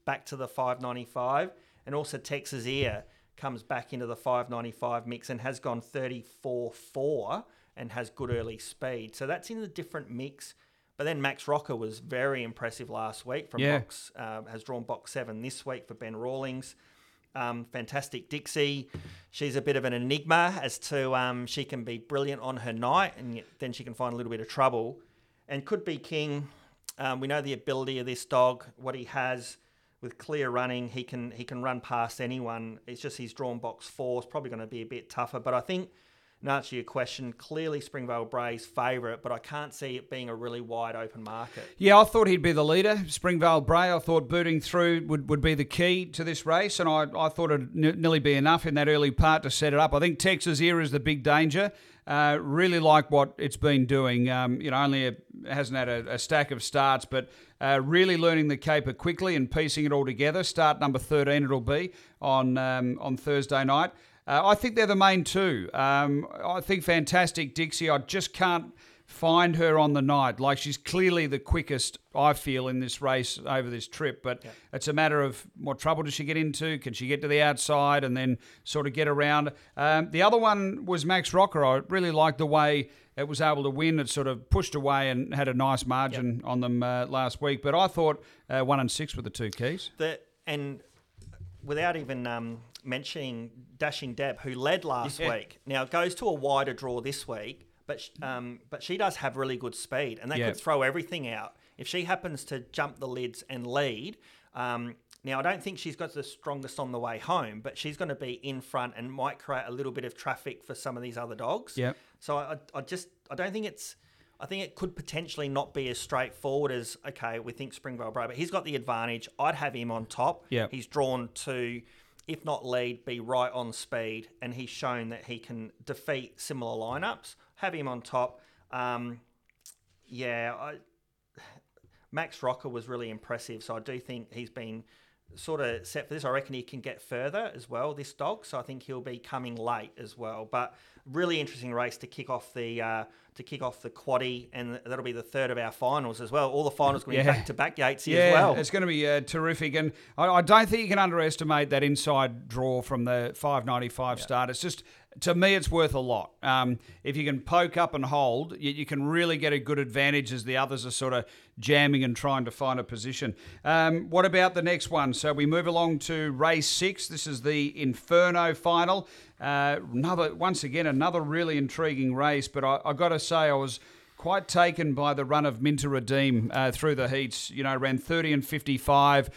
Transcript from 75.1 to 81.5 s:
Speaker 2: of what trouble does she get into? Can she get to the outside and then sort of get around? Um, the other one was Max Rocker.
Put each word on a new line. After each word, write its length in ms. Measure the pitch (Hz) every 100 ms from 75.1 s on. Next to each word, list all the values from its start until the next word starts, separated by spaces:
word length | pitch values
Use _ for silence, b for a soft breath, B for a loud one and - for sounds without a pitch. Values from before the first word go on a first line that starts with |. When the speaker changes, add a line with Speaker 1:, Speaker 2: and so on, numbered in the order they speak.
| 147
Speaker 2:
of 240 | 139 117 - -
what 200 | 139 139
trouble 240 | 156 156
does 100 | 147
she 120 | 135 147
get 120 | 160
into? 400 | 156 143 160 151
Can 160 | 127
she 140 | 110 127
get 120 | 143
to 40 | 147
the 140 | 147
outside 600 | 147 139 - 147 143 143
and 120 | 135 127
then 220 | 131 123 B B
sort 220 | - 151 143
of 80 |
get 140 | 135 151
around? 440 | 143 147 147 147 143 B -
Um, 360 | 147 156 160
the 100 | 160
other 160 | 202 233
one 480 | 220 208 190 202 180
was 220 | 175 147
Max 260 | 185 143
Rocker. 320 | 180 196